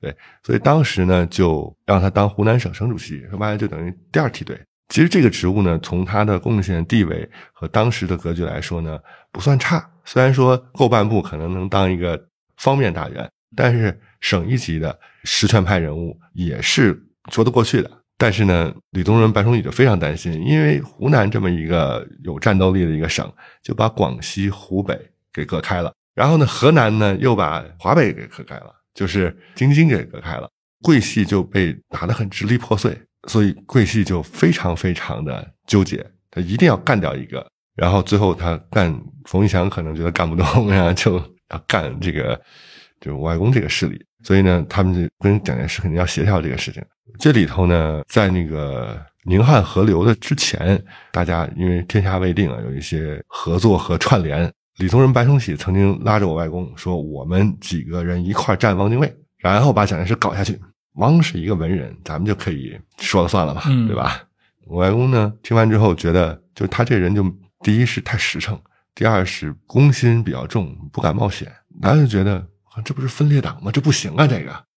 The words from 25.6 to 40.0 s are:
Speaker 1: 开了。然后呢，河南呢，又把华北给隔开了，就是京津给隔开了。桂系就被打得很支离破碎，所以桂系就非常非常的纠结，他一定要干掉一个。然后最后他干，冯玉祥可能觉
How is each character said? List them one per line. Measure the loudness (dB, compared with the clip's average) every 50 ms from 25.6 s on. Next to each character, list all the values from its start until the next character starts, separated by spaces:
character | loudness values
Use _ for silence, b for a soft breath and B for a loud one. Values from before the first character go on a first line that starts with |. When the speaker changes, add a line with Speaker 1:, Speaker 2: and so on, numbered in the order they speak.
Speaker 1:
开 | -4 -4 -4 -4
了。 | -4 -6 -8 _ _ _ _
然 | 0 2 2
后 | 4
呢， | 4 2
河 | 2 0 2 4 4
南 | 6 6 4 4 2 2
呢， | 2 2 0 2
又 | 2 0 2
把 | 2 0 -2 -2 -4 -8 -12 -18 -8
华 | -2 0 2
北 | 2 2 2 0
给 | -4 -10
隔 | -16 -16 -18 -18
开 | -16 -16
了， | -18 -18 -20 _ _ _ _ _
就 | -6 -6
是 | -2 0 0 -2 -2 -4 B B B B
京 | -2 2 2 4
津 | 6 6 4
给 | 4 2 -2
隔 | -6 -12 -14
开 | -12 -10 -10
了。 | -10 -10 -12 _ _ _ _ _ _ 2
桂 | 4 4 4
系 | 4 2 0 -2 0
就 | 2 2 0 0
被 | 0 0 0 0 0 -2 -6 _ _
打 | -12 -8 -4
得 | -4 -4
很 | -4 -4 -8
支 | -6 -6 -2
离 | -2 -2 -2
破 | 0 -2 -2
碎， | 0 0 -2 -4 -4 -16 _ _ _ _ -4
所 | 0 2 2
以 | 2 0 -4 -10
桂 | _ 2 2 2
系 | 2 2 0 0
就 | 0 -2 -4 -4
非 | -8 -4 0 2 2 2
常 | 2 -2 -4 -4
非 | -2 -2 -4 -4
常 | -4 -6 -10 -8 -8 -8
的 | -8 -8 -10 -12 -16 _ _ _
纠 | 2 4 4 4
结， | 4 0 -8 -10 -12 _ _ _ _
他 | _ -8
一 | -6 -4 0
定 | 4 4
要 | 4 4
干 | 2 0 0 0 0
掉 | 0 -2 -4
一 | -6 -10
个。 | -10 -12 -12 -14 _ _ _ _ _ _
然 | 0 2 2
后 | 4 2 2
最 | 2 2 2
后 | 2 2 0
他 | 0 -2 -4 -4 -4 -8 _
干， | 0 0 0 0 0 -4 -8 -16 -20 -20 -20
冯 | -4 0 2 2
玉 | 2
祥 | 2 0 0 0
可 | -4 -6 -8
能 | -8 -6
觉 | -4